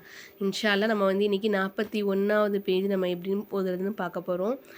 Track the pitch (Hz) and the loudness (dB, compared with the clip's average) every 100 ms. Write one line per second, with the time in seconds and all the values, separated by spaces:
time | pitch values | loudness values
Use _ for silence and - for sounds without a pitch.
0 | - - - - 196 190 214 196 226 208 | -10 -20 -20 -4 -4 0 2 2 2 2
1 | 190 190 208 196 214 196 190 - 214 214 | 2 2 2 2 2 0 0 -4 -4 -2
2 | 202 196 202 214 208 202 202 185 196 190 | 0 0 2 2 2 0 0 0 2 0
3 | 180 175 190 196 - 196 190 180 196 214 | 0 -2 -2 -4 -2 -2 -2 -2 -4 -4
4 | 175 175 185 180 202 277 - | -6 -6 -4 -2 -2 -4 -10